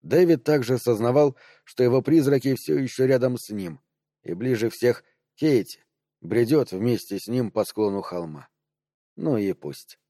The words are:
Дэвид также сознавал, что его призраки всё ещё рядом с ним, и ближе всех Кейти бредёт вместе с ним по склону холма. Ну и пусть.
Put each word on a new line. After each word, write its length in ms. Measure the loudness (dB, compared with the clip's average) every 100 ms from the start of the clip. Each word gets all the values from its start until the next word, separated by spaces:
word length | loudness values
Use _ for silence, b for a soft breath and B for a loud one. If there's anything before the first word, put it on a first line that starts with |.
Дэвид 420 | 2 4 4 4
также 340 | 2 0 0 -2
сознавал, 580 | 0 0 2 4 2 0 b b
что 180 | -18 0
его 180 | 2 2
призраки 540 | 4 2 4 0 0
всё 240 | -4 -2 -2
ещё 280 | -2 -2 0
рядом 300 | 2 0 -4
с 120 | -8
ним, 300 | -10 -8 -12 _ _ _ _
и 120 | -12
ближе 360 | -6 -2 -2 -2
всех 320 | 0 0 0 _ _ _
Кейти 460 | _ 2 2 0 -14 _ _ _ _
бредёт 500 | -4 0 2 2 0
вместе 480 | -2 -2 -2 -4 -10
с 80 | -4
ним 240 | -4 -2
по 140 | -2
склону 380 | -4 -2 -2 -2
холма. 460 | -6 -8 -8 -12 -20 _ _ _ _ _ _ -8
Ну 200 | -2 -2
и 160 | -2
пусть. 460 | -6 -10 -14 -20 -20